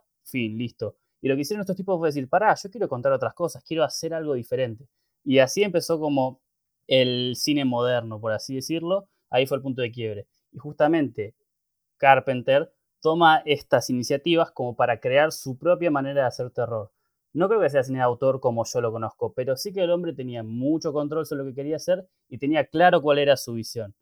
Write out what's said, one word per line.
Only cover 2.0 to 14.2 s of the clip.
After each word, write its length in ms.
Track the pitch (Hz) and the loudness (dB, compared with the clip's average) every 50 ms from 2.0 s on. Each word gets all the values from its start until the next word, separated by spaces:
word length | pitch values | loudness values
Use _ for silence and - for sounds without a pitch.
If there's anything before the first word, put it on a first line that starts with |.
| 165 156 | 0 -2
decir, 200 | 143 147 - - | -2 -2 -2 0
"Pará, 260 | - 180 208 214 160 | 0 2 4 4 2
yo 140 | - - 196 | 2 -2 -4
quiero 180 | - 240 202 - | -2 0 0 0
contar 240 | 131 123 123 139 | 0 0 0 2
otras 220 | 135 127 120 110 - | 2 2 0 -2 -4
cosas, 300 | - 170 160 - - - - | -4 -4 -6 -6 -8 -12 -6
quiero 160 | 160 160 156 | -2 -2 -2
hacer 300 | 139 - - - 165 160 | -2 -2 -4 -6 -6 -6
algo 220 | 160 160 151 139 | -6 -4 -4 -4
diferente". 520 | 123 117 - 127 123 131 117 113 107 139 - _ _ _ _ _ _ - | -4 -4 -4 -4 -2 -2 -4 -6 -8 -16 -20 _ _ _ _ _ _ -2
Y 160 | 147 131 131 | 2 4 6
así 240 | 131 131 - 196 208 | 4 4 4 0 0
empezó 360 | 208 175 170 151 - 165 156 | 0 0 0 0 0 -2 -2
como 420 | 156 151 143 135 131 131 127 - _ _ _ _ _ _ _ _ _ - | 0 0 0 0 0 -2 -4 -10 _ _ _ _ _ _ _ _ _ 2
el 460 | 135 131 127 127 123 123 123 123 123 | 2 4 4 4 2 -2 -2 -4 -4
cine 300 | - - - 147 147 139 | -2 -2 0 0 2 0
moderno, 560 | 127 123 120 120 123 123 120 113 113 110 107 | 0 0 2 2 2 0 0 -2 -4 -8 -6
por 100 | 110 113 107 | -4 -4 -4
así 220 | 104 - - 135 | -4 -4 -6 -8
decirlo, 540 | 131 131 - 160 165 165 170 185 196 196 _ _ _ _ _ | -8 -6 -6 -6 -4 -2 -2 -2 -2 -4 _ _ _ _ _
ahí 160 | - 127 135 135 | 0 0 0 0
fue 100 | 143 131 | -2 -4
el 60 | 131 | -4
punto 180 | 139 127 123 | -6 -6 -4
de 100 | 127 113 | -6 -6
quiebre. 360 | 113 120 117 110 104 101 98 _ _ _ _ _ | -6 -6 -8 -6 -8 -8 -12 _ _ _ _ _
Y 80 | - - | -20 -16
justamente 760 | - 151 143 - 151 151 165 165 143 120 113 - 104 104 - _ _ _ _ _ _ _ _ _ _ _ _ _ | -16 -10 -2 2 2 2 4 2 0 -2 -4 -6 -10 -10 -12 _ _ _ _ _ _ _ _ _ _ _ _ _
Carpenter 720 | - 139 135 131 127 - 131 127 117 - 135 143 165 - _ _ _ _ _ _ | 6 6 6 6 4 2 -2 -2 2 2 2 2 2 0 _ _ _ _ _ _
toma 400 | - 160 160 170 170 160 160 151 - | 0 0 2 6 6 6 6 6 4
estas 440 | 156 147 139 - _ - 123 - - | 0 -2 -2 0 _ 2 2 2 0
iniciativas 640 | 127 123 120 - 147 139 | -2 -4 -2 -2 -2 -2